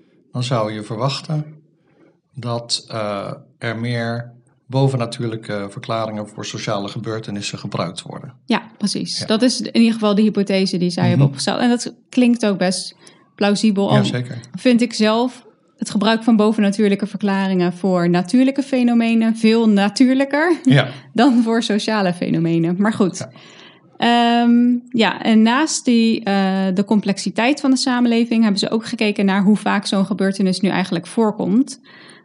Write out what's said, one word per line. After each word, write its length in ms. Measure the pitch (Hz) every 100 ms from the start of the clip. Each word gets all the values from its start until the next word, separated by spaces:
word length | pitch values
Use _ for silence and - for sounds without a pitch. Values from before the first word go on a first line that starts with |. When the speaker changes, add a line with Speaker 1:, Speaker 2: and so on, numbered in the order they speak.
| _ _ _
Speaker 1:
dan 100 | 123
zou 300 | 123 120 107
je 100 | 107
verwachten 640 | 104 110 135 135 - 151 151 - _ _ _ _ _ _ _
dat, 500 | - 120 120 120 - -
eh, 440 | 113 104 101 101 - - _
er 200 | 117 110
meer 540 | 120 120 117 117 - - _ _ -
bovennatuurlijke 1000 | 131 135 127 117 - 117 110 107 104 101
verklaringen 580 | - 120 113 110 107 104
voor 160 | -
sociale 440 | 107 110 - 104 101
gebeurtenissen 720 | 113 107 98 110 101 - 156
gebruikt 440 | 101 - 85 82
worden. 320 | - - - -
Speaker 2:
Ja, 180 | - 220 - -
precies. 400 | 202 - 175 -
Speaker 1:
Ja. 80 | -
Speaker 2:
Dat 160 | 220
is 180 | 247 -
in 160 | 302 233
ieder 160 | 233
geval 220 | 220 214
de 80 | 202
hypothese 540 | 214 208 202 190 190 180
die 140 | 175
zij 100 | 175
Speaker 1:
Mhm. 80 | 175
Speaker 2:
hebben 180 | 175 139
opgesteld. 320 | - - -
En 80 | 247
dat 260 | 240 - - _
klinkt 380 | - 240 233 214
ook 120 | 180
best 380 | 180 185 - - - _ _
plausibel. 560 | - 202 202 220 196 196
Al 60 | 202
Speaker 1:
Jazeker. 440 | 202 123 123 - - -
Speaker 2:
vind 220 | 254 233
ik 120 | 233
zelf 520 | - 214 226 254 - - _ _ _
het 140 | -
gebruik 320 | 208 208 226
van 120 | 240 220
bovennatuurlijke 680 | 214 220 202 202 208 196 202
verklaringen 640 | 190 202 196 196 185 175
voor 380 | 175 196 180 175
natuurlijke 520 | 175 175 247 262 269
fenomenen 760 | 262 254 240 233 226 226 226 226
veel 320 | 220 226 220
natuurlijker 880 | 202 202 202 254 262 277 285 339 302
Speaker 1:
Ja. 260 | 262 139 - -
Speaker 2:
<laughs> 100 | -
dan 300 | 214 269 240
voor 200 | 226 226
sociale 500 | 233 208 220 214 185
fenomenen. 600 | 170 - 160 165 165 165 180
Maar 140 | 208
goed. 260 | 220 185 -
Speaker 1:
Ja. 120 | - - - - - - _ -
Speaker 2:
Ehm, 800 | 233 240 233 233 240 233 240 240 247
ja, 340 | 240 208 -
en 200 | - 220
naast 420 | 220 254 311 -
die, 400 | - 233 226 220
eh, 400 | 196 196 190 190 190
de 100 | 190
complexiteit 760 | 202 214 196 190 196 - 233 294
van 100 | 269
de 60 | 262
samenleving 680 | 262 247 240 233 233 226
hebben 180 | 220 196
ze 100 | 208
ook 160 | 226 -
gekeken 380 | 233 214 208
naar 180 | 196 196
hoe 140 | 196 208
vaak 300 | 202 202 -
zo'n 200 | 196 196
gebeurtenis 540 | 196 190 196 185 185
nu 80 | 185
eigenlijk 380 | 175 185 170 -
voorkomt. 760 | - 220 214 165 220 285 - _ - - -